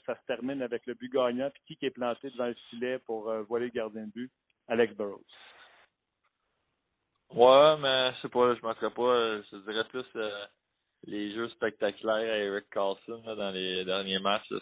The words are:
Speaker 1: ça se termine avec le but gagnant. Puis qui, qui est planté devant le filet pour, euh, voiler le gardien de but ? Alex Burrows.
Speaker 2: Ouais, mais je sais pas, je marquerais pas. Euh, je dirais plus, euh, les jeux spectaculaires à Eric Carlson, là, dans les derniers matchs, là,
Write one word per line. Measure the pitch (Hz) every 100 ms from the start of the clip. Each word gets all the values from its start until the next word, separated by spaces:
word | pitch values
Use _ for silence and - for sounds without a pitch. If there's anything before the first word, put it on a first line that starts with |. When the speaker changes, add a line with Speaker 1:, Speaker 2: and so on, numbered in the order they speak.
| -
Speaker 1:
ça | 117
se | -
termine | 120 123 139
avec | 123 117 -
le | 117
but | 127
gagnant. | 131 123 120 139
Puis | - _
qui, | 160
qui | 135
est |
planté | 123 123 113 139
devant | 120 123
le | 117 -
filet | 117 123 127
pour, | - 110 107
euh, | 110
voiler | 104 117 120
le |
gardien | 120 110 107 107
de |
but ? | 110 127 _ _ _ -
Alex | 117 117 101
Burrows. | 101 98 _ - - - - - _ _ _ _ _ _ _ _ _ _ _ _ _ _ _
Speaker 2:
Ouais, | 117 123 135 151 151
mais | 139 131 127 123
je |
sais | 123
pas, | 123 123 117
je |
marquerais | 113 113 110
pas. | 110
Euh, | 123 123 113 107 104
je | 101
dirais | 98 107 110
plus, | 131 123 117
euh, | 107 101 101 _ _ _ _ _ -
les | 104 104 104
jeux | 117
spectaculaires | - 110 - 107 - 110 110
à | 113 107
Eric | 101 98 -
Carlson, | - 98 98 - 117
là, | 113 107
dans | 101
les | 95 92 92 92
derniers | 95 98 95
matchs, | 98 104 -
là, | 101